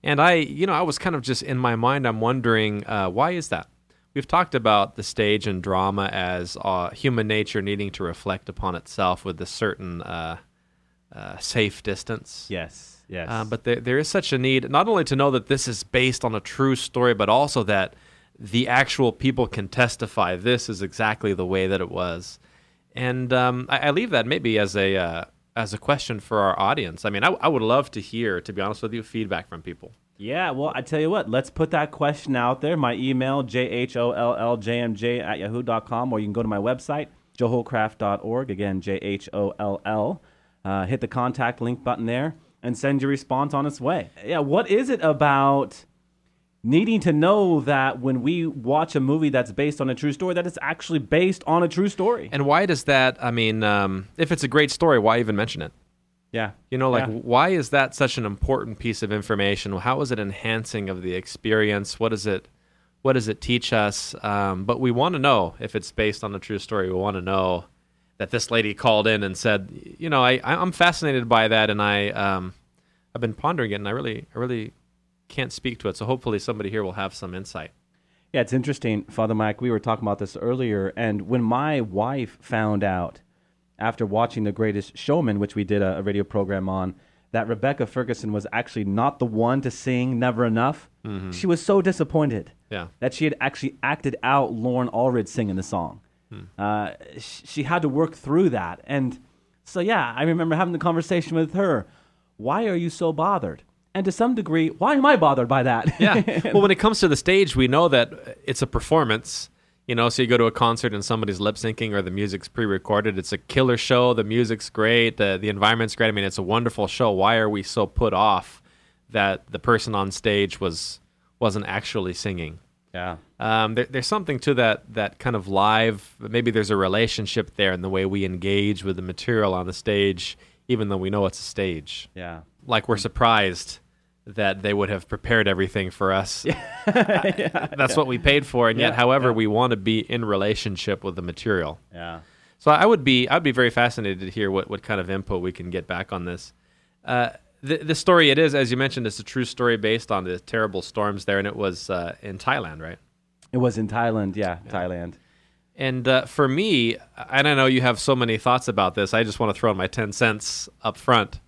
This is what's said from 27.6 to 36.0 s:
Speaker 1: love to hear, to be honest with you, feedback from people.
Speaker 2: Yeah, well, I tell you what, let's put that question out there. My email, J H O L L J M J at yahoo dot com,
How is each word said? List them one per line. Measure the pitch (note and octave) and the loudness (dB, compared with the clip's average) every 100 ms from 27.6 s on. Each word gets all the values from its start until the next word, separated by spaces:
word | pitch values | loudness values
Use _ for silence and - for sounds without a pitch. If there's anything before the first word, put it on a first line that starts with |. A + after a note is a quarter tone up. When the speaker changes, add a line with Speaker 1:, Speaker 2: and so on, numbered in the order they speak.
Speaker 1:
love | A2 B2+ C#3+ | 2 2 0
to | A2 | -8
hear, | - A2+ A2+ F2+ | -8 -4 -2 -2
to | - | -6
be | G2+ | -4
honest | G2 G#2+ | -4 -4
with | A2+ | -6
you, | A#2 | -8
feedback | G#2+ A2+ G#2 F2+ - | -8 -6 -4 -4 -6
from | E2+ | -14
people. | E2+ E2 - _ _ _ | -14 -16 -18 _ _ _
Speaker 2:
Yeah, | G2+ D3+ F3+ | -8 -4 -4
well, | C3+ D3 | -2 -4
I | B2+ | -4
tell | C3 D#3 | -4 -2
you | D#3 | 0
what, | G3+ G#2+ | -2 0
let's | A#2+ C3 | -2 -4
put | - D#3+ | -4 0
that | D#3+ D3+ | 0 -2
question | - D3 C#3+ - B2+ | -2 -2 -2 -2 0
out | A#2+ B2+ | 0 0
there. | D3 E3+ | -2 0
My | B2+ | 0
email, | A#2 C3 B2+ C3 C#3 | 0 0 0 0 -2
J | B2 B2 B2+ | -2 -2 -2
H | A#2+ B2 B2 | -2 -2 0
O | A#2+ | 0
L | A#2+ A#2+ - | 0 0 0
L | A#2 A#2+ | 0 -2
J | G#2+ A#2+ | -2 -2
M | A#2 | -2
J | G2+ A#2 A#2+ | -2 -2 -2
at | E2 F2+ | -4 -6
yahoo | G2 A2+ | -6 -6
dot | A#2+ A2+ - | -2 -4 -2
com, | A#2 | -4